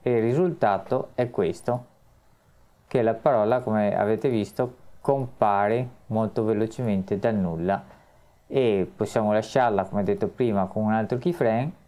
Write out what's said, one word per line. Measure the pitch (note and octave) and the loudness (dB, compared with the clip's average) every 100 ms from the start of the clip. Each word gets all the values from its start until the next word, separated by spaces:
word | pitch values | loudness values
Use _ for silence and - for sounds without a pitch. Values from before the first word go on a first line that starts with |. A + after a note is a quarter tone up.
e | B2+ A#2 | 0 2
il | |
risultato | A2+ C#3 F3+ D3+ G#2+ F#2+ - C3 - | 2 2 0 0 0 0 -2 -4 -4
è | - D3+ | -4 -4
questo, | A2 E2+ - - B2 - _ _ _ _ _ _ _ - _ - | 0 -2 -2 -4 -4 -6 _ _ _ _ _ _ _ -20 _ -2
che | C3 | 2
la | A2+ | 2
parola, | A2+ D3+ A#2 G#2+ B2+ | 2 2 2 2 0
come | B2 G#2+ G#2 F#2+ | 0 0 2 2
avete | G#2 G#2+ C#3 | 0 0 0
visto, | A2+ G2+ - B2+ - - - | 0 -2 -2 -4 -6 -20 -8
compare | - C#3 C3 - G#2+ G2+ G#2 A#2 B2 - - | -2 0 -2 0 2 4 2 0 -4 -10 -4
molto | A2 G#2+ A#2 | -2 -2 -2
velocemente | A2 G#2+ A2 - A#2+ G2 F#2+ G2 | 0 0 -2 -4 -2 -2 -2 -2
dal | A#2 G#2+ | 0 0
nulla | F2+ E2 F2+ G2 - - _ - _ _ - | -2 -2 -2 -2 -4 -20 _ -20 _ _ -4
e | C#3 A#2+ G2+ F2+ | 0 2 2 0
possiamo | - G#2 A#2+ G#2+ | -4 -2 0 2
lasciarla, | G#2+ A2 C3+ A#2+ G2+ | 0 2 2 2 2
come | F#2 G#2 | -2 -2
detto | G2 G2 G#2+ | -2 -2 -2
prima, | - A#2+ G2+ F#2 | -2 0 0 -2
con | A2 | -2
un | G#2+ | 0
altro | A2 G#2+ A#2+ | 0 -2 -2
keyframe | F3 E3+ A#2+ A2+ D3 - | -2 0 0 0 -2 -8